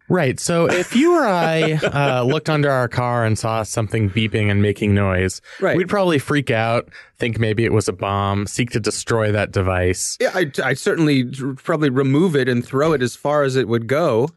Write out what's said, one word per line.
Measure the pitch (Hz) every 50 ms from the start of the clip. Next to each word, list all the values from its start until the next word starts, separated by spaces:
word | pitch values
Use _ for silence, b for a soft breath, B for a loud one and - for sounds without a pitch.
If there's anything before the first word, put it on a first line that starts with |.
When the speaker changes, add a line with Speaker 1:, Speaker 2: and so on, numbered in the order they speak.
| _ -
Speaker 1:
Right. | 143 139 147 131 123 -
So | - - 170 170 170 -
if | - 180 180 - -
you | 233 285 339 349
or | 339 285
I, | 226 190 175 170 165 160 160 160 156 156
Speaker 2:
<laughs> | 156 - 208 -
Speaker 1:
uh, | 143 143 139 131 127 123
looked | 123 143 160 151 -
under | 156 147 143 143
our | 135 131 123 117
car | - - 123 123 120 120 117
and | 110 110 104
saw | - 117 110 113 110
something | - - - 110 98 - 117 110 98
beeping | 92 110 110 110 101 113 104 104
and | 101 101 101
making | 104 101 - 113 104 101
noise, | 101 101 98 92 92 92 92 - - B B B B
Speaker 2:
Right. | 190 185 135
Speaker 1:
we'd | 170 190 175
probably | 208 208 190 180 170 143
freak | - - 151 147 135 -
out, | 120 110 113 113 117 120 - - B B B B B _
think | - 120 110 107
maybe | 117 110 110 101 117
it | - -
was | 107 -
a | - 98
bomb, | 92 - 98 98 101 101 98 101 101 104
seek | 101 - - 127 120
to | - 123
destroy | 101 107 - - - - 117 113 110 104 104
that | 104 101 - -
device. | 104 95 92 92 90 90 90 92 - - - - -
Speaker 2:
Yeah, | 247 - -
I'd, | 185 185 147 - -
I'd | 156 131 127 127
certainly | - 208 190 175 165 151 147 135 127 123 131 131 131
r-, | 139 135
probably | 131 - - 175 156 156 143
remove | 123 131 139 135 135 143 175 196 156
it | 143 127 127
and | 123 120 117
throw | - - 135 147 165 160
it | 143 127
as | 117 -
far | - - 143 147 151 143
as | 135 127
it | 135 123 104
would | 113 117 117 110
go. | 135 147 175 160 120 110 123 160 -